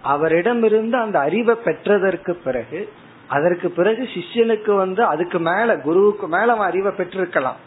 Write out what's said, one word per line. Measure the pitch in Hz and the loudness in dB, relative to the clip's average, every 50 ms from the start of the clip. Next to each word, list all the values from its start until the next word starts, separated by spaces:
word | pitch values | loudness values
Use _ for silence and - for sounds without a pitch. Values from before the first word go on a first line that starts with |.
அவரிடமிருந்து | - 127 143 147 156 160 160 170 175 226 247 233 226 220 214 220 220 226 247 247 | -2 -2 -2 0 2 2 2 2 2 0 0 2 2 4 2 2 2 0 -2 -2
அந்த | 226 214 190 151 | -2 0 0 0
அறிவை | 139 151 170 220 240 226 233 | 0 2 0 0 2 2 0
பெற்றதற்கு | 226 - 185 151 - - 190 208 202 180 190 175 170 - 180 | 0 0 -4 -4 -2 0 2 2 2 2 0 -2 -2 -6 -8
பிறகு, | 170 - - 135 127 123 113 117 147 175 214 214 - - - - - - - - | -8 -6 -6 -4 -4 -4 -6 -8 -10 -10 -10 -12 -14 -20 -20 -20 -20 -20 -12 -4
அதற்கு | 135 143 151 175 175 175 185 170 | -2 2 2 2 0 0 -2 -4
பிறகு | 175 165 175 208 220 220 | -2 0 0 2 0 0
சிஷ்யனுக்கு | 262 - - 180 - - - 233 226 226 220 214 214 214 202 | -4 -8 -8 -10 -10 -6 0 0 2 2 2 0 0 0 2
வந்து | 196 190 185 185 196 240 | 2 0 0 0 0 2
அதுக்கு | 196 151 151 175 175 - 175 | 2 2 -2 -2 -2 -2 -2
மேல, | 170 165 175 202 233 233 202 | 0 0 0 0 2 0 0
குருவுக்கு | 147 135 147 165 185 202 208 202 202 202 160 | 0 0 0 2 4 4 4 2 0 -4 -2
மேல | 160 185 220 240 | 0 0 2 2
அவன் | 233 220 202 180 | 2 2 0 -2
அறிவை | 180 190 196 202 | 0 0 -2 -2
பெற்றிருக்கலாம். | 185 - 185 180 - 190 185 175 - 156 135 127 - - - | -4 -4 -8 -6 -4 -6 -6 -2 -2 -2 -2 -2 -6 -8 -18